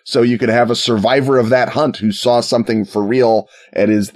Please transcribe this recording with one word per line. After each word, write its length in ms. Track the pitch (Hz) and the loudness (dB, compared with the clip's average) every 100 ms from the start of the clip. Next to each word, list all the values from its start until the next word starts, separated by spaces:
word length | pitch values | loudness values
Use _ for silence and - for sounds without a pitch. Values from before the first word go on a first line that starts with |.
| - | -4
So 140 | 123 | 0
you 160 | 120 120 | 0 0
could 120 | 120 | 0
have 200 | 113 120 | 0 0
a 60 | 117 | -2
survivor 640 | - 110 110 139 135 131 | -2 0 2 0 2 0
of 100 | 113 | 2
that 200 | 127 120 | 0 0
hunt 280 | 143 151 - | 0 -2 -2
who 140 | 107 | -4
saw 280 | 98 123 120 | -2 0 0
something 460 | 113 120 113 110 98 | 0 -2 0 -2 -2
for 180 | 107 | -4
real 460 | 101 127 117 110 104 - - | -2 2 2 2 -2 -16 -10
and 180 | - 104 | -2 0
is 200 | 107 101 | 0 -2